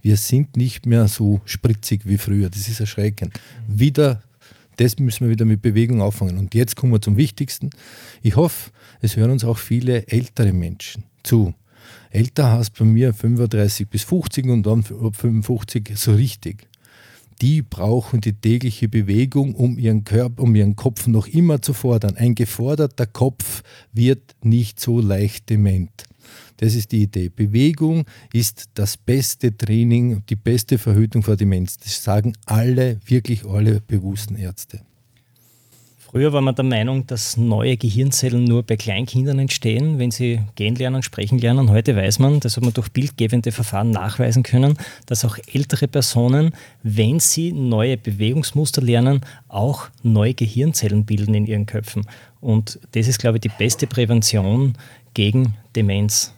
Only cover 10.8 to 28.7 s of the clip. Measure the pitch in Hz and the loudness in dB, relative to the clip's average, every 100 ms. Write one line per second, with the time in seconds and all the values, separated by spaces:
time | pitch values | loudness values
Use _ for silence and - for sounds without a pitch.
10.8 | - - - _ - 117 98 - _ _ | -14 -16 -18 _ 0 2 2 -4 _ _
11.8 | - - - 104 123 - 135 113 110 - | -20 -20 -6 -2 -2 2 2 2 0 0
12.8 | 110 110 127 110 113 120 120 107 104 - | 4 4 2 0 0 0 0 2 0 -2
13.8 | 101 107 - 180 160 - 131 120 104 113 | -6 -6 -2 -2 -2 -4 0 0 2 0
14.8 | 104 104 113 104 123 113 104 120 - 120 | 0 -4 -6 -2 0 0 0 -4 -4 -8
15.8 | 104 104 - 104 131 - - 104 - _ | -6 -6 2 2 2 -4 -12 -12 -16 _
16.8 | _ _ - - _ _ 127 156 120 - | _ _ -20 -20 _ _ 0 0 -2 -4
17.8 | 95 120 113 120 110 104 110 120 127 107 | -2 -2 0 -2 -2 -2 0 0 0 -4
18.8 | 113 113 98 101 131 139 139 - 127 117 | -2 0 0 0 0 0 -2 0 -2 0
19.8 | 113 110 104 110 123 120 127 110 101 104 | 0 0 2 0 0 0 2 4 4 2
20.8 | 135 113 - 113 104 160 170 147 - 131 | -2 -2 0 0 2 2 2 2 -2 -4
21.8 | 127 117 104 95 120 113 117 - 123 151 | 0 0 0 0 0 2 -2 -2 -4 0
22.8 | 147 - 120 - 131 131 - - - - | -2 -2 -6 0 -2 -2 -10 -10 -16 -20
23.8 | _ 113 120 131 _ _ 113 117 110 - | _ 0 2 2 _ _ 2 2 0 -6
24.8 | - 120 107 98 101 - - 110 101 95 | -2 0 2 0 -2 -4 -4 2 2 2
25.8 | 90 - - _ - - - _ 110 117 | -2 -10 -20 _ -20 -20 -20 _ -2 -2
26.8 | 107 113 104 98 87 - 107 107 143 160 | -2 0 0 0 -6 -2 0 2 2 2
27.8 | 160 165 151 - - 117 113 - - | 0 0 -4 -10 -6 -2 -2 -6 -16